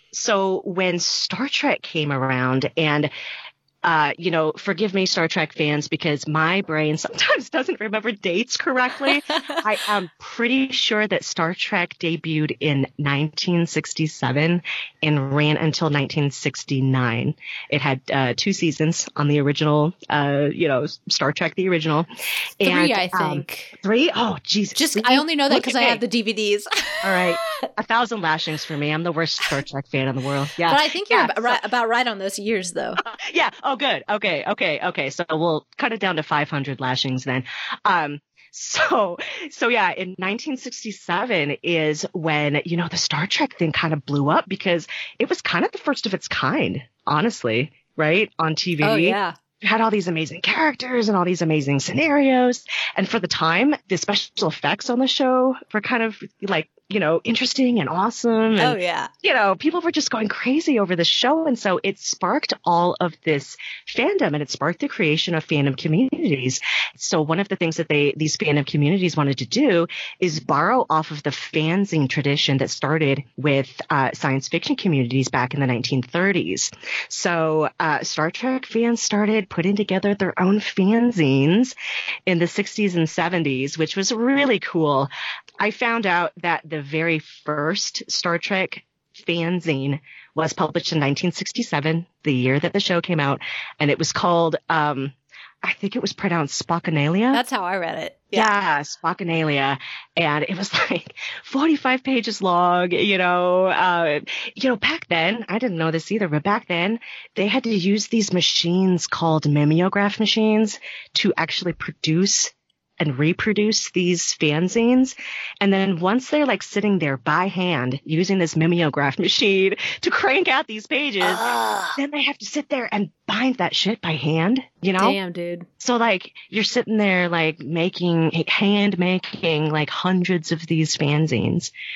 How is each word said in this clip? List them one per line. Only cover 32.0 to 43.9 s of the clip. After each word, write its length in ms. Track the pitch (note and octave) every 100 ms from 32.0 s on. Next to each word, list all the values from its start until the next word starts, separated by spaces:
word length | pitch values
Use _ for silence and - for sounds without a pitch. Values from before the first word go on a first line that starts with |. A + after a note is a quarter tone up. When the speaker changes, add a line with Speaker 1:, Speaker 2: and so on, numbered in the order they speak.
| A#3+
Speaker 2:
on 100 | G3+
those 220 | G3 G3+
years, 340 | G3+ G#3+ F3+
though. 220 | E3+ - -
Speaker 1:
<laughs> 60 | - A3 -
Yeah. 160 | E4 C4 -
Oh, 140 | C#4 C4
good. 280 | C#4+ D#3+ -
Okay. 360 | G#3 G3+ D3+ -
Okay. 320 | G#3 F#3 D3
Okay. 280 | F3+ E3+ C3+
So 160 | - E3+
we'll 380 | D#3 E3+ D3+ - -
cut 140 | C4+
it 80 | A3
down 160 | F#3+ D#3+
to 80 |
five 260 | D3+ D3+ D3
hundred 300 | D3 C3+ C3
lashings 460 | C3 B2+ C3+ B2+ C3+
then. 180 | B2+ B2 - - -
Um, 380 | G#3 F3+ D3 D3 - _ _
so, 640 | - - - D#5+ C#4 G3 F3 - - D#4+
so 160 | - A#3+
yeah, 240 | A#3+ F#3
in 240 | - F#3 F#3
nineteen 380 | F#3 A3 D#4 C4
sixty-seven 1040 | B3+ - A3 G3 - F3+ B3 F#3+ C#3+ C#3
is 440 | E3+ E3+ D3+ D3+ -
when, 480 | F#3 D#3+ D3+ D3 C#3+
you 140 | E3+ E3+
know, 100 | E3+
the 100 | E3+
Star 300 | - D3 F#3
Trek 300 | - D4 -
thing 160 | E3
kind 200 | - E3